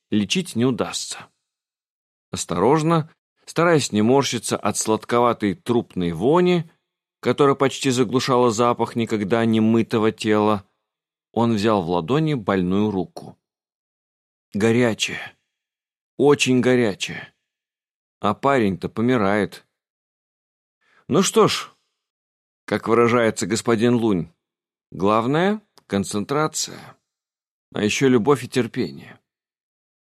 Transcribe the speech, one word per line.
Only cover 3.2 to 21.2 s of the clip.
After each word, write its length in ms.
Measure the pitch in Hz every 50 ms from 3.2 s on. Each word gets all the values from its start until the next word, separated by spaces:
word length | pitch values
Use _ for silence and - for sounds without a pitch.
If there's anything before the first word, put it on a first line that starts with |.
| _ _ _ _ _
стараясь 440 | - - - 165 175 170 147 117 -
не 100 | - 107
морщиться 560 | 107 113 131 139 131 - - 113 - - 117
от 200 | - - 104 104
сладковатой 800 | - - 110 110 104 - - 120 120 120 120 110 - 107 101 87
трупной 580 | - - - 117 120 - - - 92 90 85 85
вони, 580 | 78 98 127 156 180 180 180 180 175 160 - _ _ _ _ _ _ _ _ _ _
которая 380 | - 120 123 - 147 139 135
почти 340 | 135 139 131 - - - 135
заглушала 640 | 123 123 131 98 113 131 - - 131 123 123 120 107
запах 420 | 107 123 120 120 117 117 - -
никогда 500 | 120 113 104 113 104 104 90 117 117 113
не 140 | 113 110 110
мытого 540 | 110 110 113 113 107 - - 113 104 110 110
тела, 520 | - - 110 107 107 104 107 107 101 - _ _ _ _ _ _ _ _ _ _ _ _ _ -
он 220 | 110 117 117 117
взял 280 | 104 98 117 110 101 85
в 80 | 82
ладони 440 | 90 87 82 78 123 156 160 156 147
больную 580 | 123 98 - 101 95 90 87 95 101 107 107 98
руку. 440 | 92 87 - - - - - - _ _ _ _ _ _ _ _ _ _ _ _ _ _ _ _ _ _ _ _ _ _ _ -
Горячая, 840 | 101 104 113 113 123 123 117 104 - - - 90 - - - - _ _ _ _ _ _ _ _ _ _ _ _ _ _ _ _
очень 440 | - 127 143 143 - - 127 127 127
горячая. 760 | 113 127 127 123 123 107 90 - - - 82 82 - - _ _ _ _ _ _ _ _ _ _ _ _ _ _ _ _ _ _
А 140 | - 101 104
парень-то 540 | - - 135 139 131 110 98 92 80 - 85
помирает. 800 | - - 110 123 131 120 101 95 101 107 98 - - - _ _ _ _ _ _ _ _ _ _ _ _ _ _ _ _ _ _ _ _ _ _ _ _ _ _ _ _ _ -
Ну 140 | 123 170